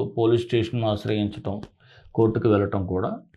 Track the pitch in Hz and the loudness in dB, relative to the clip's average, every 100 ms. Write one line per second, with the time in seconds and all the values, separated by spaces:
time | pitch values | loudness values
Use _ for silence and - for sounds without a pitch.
0 | 104 - 113 117 - 117 110 120 110 104 | 0 0 2 2 2 0 0 -2 0 -2
1 | 104 107 104 - 104 104 - _ _ - | -2 0 -2 -4 -8 -8 -12 _ _ -20
2 | - - 113 113 120 101 101 101 92 92 | -6 2 2 4 2 4 2 -2 -2 -4
3 | 117 233 - | -4 -6 -14